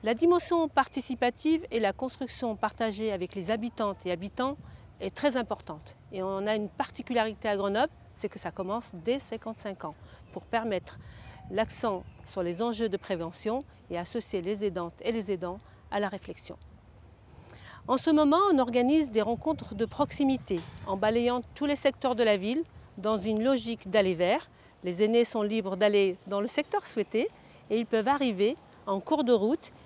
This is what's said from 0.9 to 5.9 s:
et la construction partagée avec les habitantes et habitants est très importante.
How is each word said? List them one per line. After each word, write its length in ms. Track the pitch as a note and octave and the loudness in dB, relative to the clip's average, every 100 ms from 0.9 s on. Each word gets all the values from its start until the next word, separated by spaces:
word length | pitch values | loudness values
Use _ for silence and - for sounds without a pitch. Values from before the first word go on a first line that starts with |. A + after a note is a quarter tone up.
| - - B3+ B3 - D#4 D#4+ F4 | -2 -6 0 0 0 0 0 0
et 100 | A#3 | 0
la 120 | G3+ | 0
construction 640 | G3 C4 - B3+ - A#3+ G#3+ | 0 -6 -6 -10 -4 -4 -2
partagée 560 | G#3+ - A3+ G3+ A3 | -4 -2 -4 -2 -4
avec 220 | F#3+ F3+ | -2 -4
les 160 | G3 F3 | -6 -2
habitantes 560 | A3 A3+ - G#3+ G3 F3+ | -2 -2 -2 -4 -2 -4
et 40 | |
habitants 460 | F3 G3 - B3+ C#4+ - - - - | -4 -6 -4 -4 -4 -12 -20 -20 -10
est 120 | F#3+ | -10
très 240 | - D4 B3+ | 0 0 0
importante. 580 | A3 G#3 - D#3 - | -2 -6 -6 -14 -14